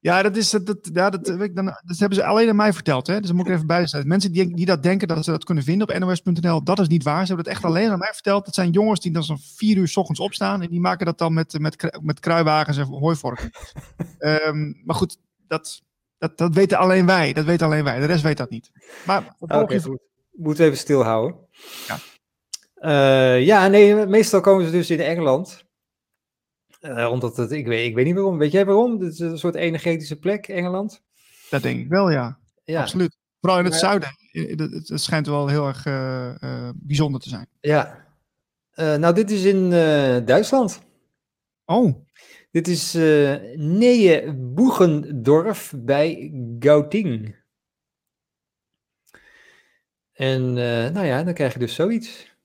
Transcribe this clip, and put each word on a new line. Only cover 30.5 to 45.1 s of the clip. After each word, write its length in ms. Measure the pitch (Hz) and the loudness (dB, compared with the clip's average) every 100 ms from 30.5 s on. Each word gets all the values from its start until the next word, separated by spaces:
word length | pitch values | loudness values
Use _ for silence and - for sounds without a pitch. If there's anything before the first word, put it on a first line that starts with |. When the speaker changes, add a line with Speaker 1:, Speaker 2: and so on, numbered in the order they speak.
| 190 180 185 208 - _ _ _ _ - | -6 -4 -6 -8 -12 _ _ _ _ -6
Speaker 1:
Dat 120 | 139 | -6
denk 180 | 127 123 | -4 -6
ik 80 | 123 | -4
wel, 220 | 180 196 | 0 0
ja. 280 | 147 120 135 _ _ | 0 -4 -10 _ _
Speaker 2:
Ja. 160 | - 160 | -8 -6
Speaker 1:
Absoluut. 360 | 135 180 175 _ _ _ | -4 -2 -4 _ _ _
Vooral 180 | 175 180 | 0 0
in 60 | |
het 80 | 180 | 0
Speaker 2:
Maar 100 | 160 | 0
Speaker 1:
zuiden. 260 | 190 202 143 135 _ | 0 0 -4 -14 _
Het, 300 | 165 160 156 | -10 -8 -6
het, 280 | 156 - 160 | -8 -8 -10
het 120 | - | -8
schijnt 260 | - 156 143 | -4 -4 -2
wel 220 | 147 143 | -2 0
heel 180 | 147 143 | -2 -2
erg, 200 | 131 - | -6 -6
eh, 560 | 135 131 127 123 - | -6 -6 -8 -10 -12
eh, 280 | 131 127 123 | -12 -10 -12
bijzonder 460 | 123 143 143 151 135 | -14 -6 -2 0 -2
te 80 | - | -10
zijn. 200 | 127 117 _ | -14 -14 _
Speaker 2:
Ja. 460 | 147 151 - - _ _ _ _ _ _ _ | 0 0 0 -10 _ _ _ _ _ _ _
Eh, 240 | - 160 | -6 -2
nou, 200 | 147 170 | 2 4
dit 160 | 170 208 | 4 2
is 140 | 208 | 2
in, 280 | 185 190 185 | 2 2 2
eh, 540 | 175 160 147 135 123 113 | 4 4 4 2 0 4
Duitsland. 560 | 139 220 269 220 - _ _ _ _ _ _ _ _ | 2 4 0 0 -4 _ _ _ _ _ _ _ _
Speaker 1:
Oh. 420 | - 190 233 123 _ _ _ - _ | -2 2 2 0 _ _ _ -20 _
Speaker 2:
Dit 180 | 170 165 | -4 -2
is, 260 | 170 - | -4 -2
eh, 400 | 170 160 151 143 143 - 160 | 0 4 4 4 0 -8 -8
Neue 800 | 151 185 247 247 190 156 143 | -2 2 4 6 6 4 2
Boegendorf 1400 | 139 127 139 254 - 180 151 147 | -8 -8 0 2 4 4 4 -2